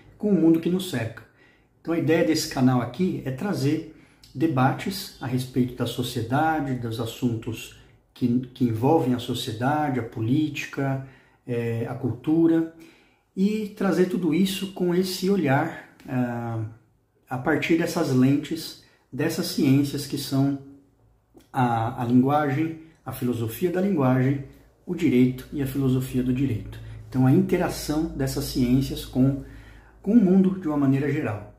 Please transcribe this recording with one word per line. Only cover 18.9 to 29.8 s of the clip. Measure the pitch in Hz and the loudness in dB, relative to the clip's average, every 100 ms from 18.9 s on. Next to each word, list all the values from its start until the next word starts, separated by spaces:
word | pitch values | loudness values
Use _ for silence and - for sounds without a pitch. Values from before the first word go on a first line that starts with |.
| _ _ | _ _
dessas | 127 156 160 170 | -4 -2 -2 -4
ciências | - 147 139 139 143 - | 0 4 4 2 -4 -6
que | 139 | -6
são | - 135 139 139 - - _ _ _ _ _ - _ | -2 2 2 0 -8 -20 _ _ _ _ _ -20 _
a, | - 123 117 113 127 | -2 0 0 -2 -4
a | |
linguagem, | 117 127 131 147 151 135 160 160 - _ | 2 4 4 2 2 0 -2 -4 -16 _
a | - | -12
filosofia | 110 123 113 113 - 180 | -6 -2 -2 -4 -2 -2
da | 180 | 0
linguagem, | 196 175 127 131 131 143 - - _ _ | 0 2 2 4 2 0 -6 -18 _ _
o | - | -10
direito | 170 156 123 127 127 - | -2 2 4 4 2 -8
e | 151 | -6
a | 131 | -4
filosofia | 143 135 127 127 127 | 0 0 0 -2 -2
do | 127 | -2
direito. | 127 135 107 - - - - - | 0 0 -2 -8 -14 -16 -18 -6
Então, | 131 131 | 2 4
a | |
interação | 156 190 180 170 - - 151 165 | 6 4 2 0 -2 -2 -2 -2
dessas | - 135 135 131 | -2 -4 -2 -4
ciências | - 120 131 - - | 0 2 2 0 -4
com, | - 131 131 139 - - - - | -4 2 2 2 -6 -18 -20 -20